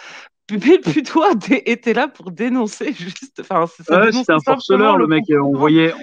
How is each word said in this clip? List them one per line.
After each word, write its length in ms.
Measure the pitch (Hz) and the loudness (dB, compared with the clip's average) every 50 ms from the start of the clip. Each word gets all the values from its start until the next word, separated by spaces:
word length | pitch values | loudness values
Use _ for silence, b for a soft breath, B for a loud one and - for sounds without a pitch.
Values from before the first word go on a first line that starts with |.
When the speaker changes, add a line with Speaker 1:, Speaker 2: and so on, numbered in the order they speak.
| B B B B B B _ _ _ - | B B B B B B _ _ _ -8
Speaker 1:
Pépé 300 | 208 208 180 247 359 359 - | -8 -2 2 4 2 4 2
le 80 | - | 0
Putois 440 | 147 302 262 - - 320 311 403 339 | -2 -2 -4 -2 0 2 2 2 2
<laughs> 140 | 214 - - | 0 0 -2
dé-, 140 | 269 247 - - | -2 -2 0 -2
était 260 | 233 233 - 240 220 | -4 -2 -2 -2 -2
là 160 | 233 269 302 | 0 -2 -4
pour 220 | - - - 190 | -6 -10 -16 -14
dénoncer, 600 | 175 160 220 254 240 262 226 214 - - 453 330 | -10 -6 -4 -2 -2 -2 -2 -4 -6 -8 -8 -8
juste. 480 | 247 - 175 185 175 - - - _ - | -8 -8 -10 -14 -14 -16 -18 -18 _ -16
Enfin, 260 | - - 190 170 165 165 | -8 -4 -2 -2 -2 -2
c'est, 160 | - - 165 | -4 -10 -4
ça 100 | - 160 180 | 0 2 2
Speaker 2:
Ouais, 80 | 208 226 | 2 2
Speaker 1:
dénonçait 120 | 220 247 | 2 0
Speaker 2:
c'était 140 | 254 - 165 | 0 0 0
un 60 | 156 | 0
forceleur, 220 | - - - 254 | 0 0 -2 -2
Speaker 1:
simplement 340 | - - 196 196 214 220 202 185 | 0 0 2 2 4 4 2 2
Speaker 2:
le 60 | 170 | 2
Speaker 1:
le 40 | 151 | 2
Speaker 2:
mec, 160 | 160 151 - - | 0 0 0 0
on 40 | 151 | 0
Speaker 1:
comportement. 240 | 143 143 143 139 135 | 0 0 0 0 0
Speaker 2:
voyait, 340 | 143 151 156 160 160 165 160 - | 2 2 4 4 2 2 -2 -4